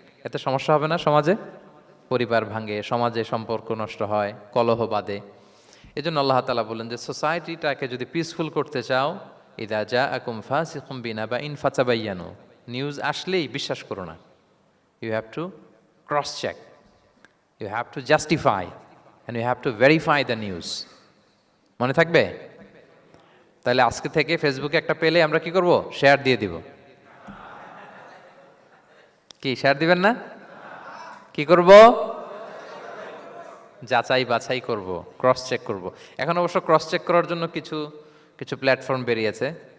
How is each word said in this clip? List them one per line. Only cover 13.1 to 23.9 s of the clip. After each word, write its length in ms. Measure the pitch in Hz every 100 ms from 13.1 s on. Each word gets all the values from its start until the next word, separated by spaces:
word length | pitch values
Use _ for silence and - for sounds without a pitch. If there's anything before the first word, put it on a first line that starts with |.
| 147 - 185 131
বিশ্বাস 360 | 135 - 135
করো 220 | - 98 87
না। 120 | 82 _ _ _ _ _ _ _ -
You 100 | 113
have 240 | 110 110 -
to 140 | 175 - - _ _ _ -
cross 360 | 147 135 - 104
check, 100 | - - - _ _ _ _ _ _ _ -
you 120 | 104
have 240 | 110 120 -
to 160 | 123
justify 520 | 151 - 156 139 101 87 - - - - _ -
and 100 | 117
you 160 | 120
have 140 | 123 147
to 200 | 107 131
verify 360 | 156 156 147 127
the 60 | 113
news। 300 | 107 90 - - - - _ _ _ _ _ _ _ -
মনে 120 | 123
থাকবে? 440 | 135 165 165 95 - - - - - - _ _ - _ _ _ _
তাহলে 180 | 123 123
আজকে 280 | 120